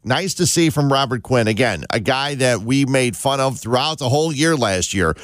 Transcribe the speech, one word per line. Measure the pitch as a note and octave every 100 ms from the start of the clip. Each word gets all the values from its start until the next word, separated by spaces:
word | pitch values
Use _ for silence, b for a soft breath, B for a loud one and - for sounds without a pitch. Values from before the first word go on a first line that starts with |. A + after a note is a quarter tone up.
nice | A2 C3+ F#3
to | - F3+
see | F3 D#3+
from | D3+ C#3
Robert | C3+ C3+ B2
Quinn. | - B2+ A2
Again, | G#2+ B2 E2+ -
a | A2+
guy | A#2 C3 C#3+ C#3
that | C3 A2+
we | A2+ C#3 C3
made | C3+ B2 F#2+
fun | C3+ C3+
of | C3+ A#2
throughout | A2+ B2+ D3+ -
the | B2+
whole | D3 E3
year | C#3 E3 D3+
last | A2 F#2 E2+
year. | G2 D#2+ D2+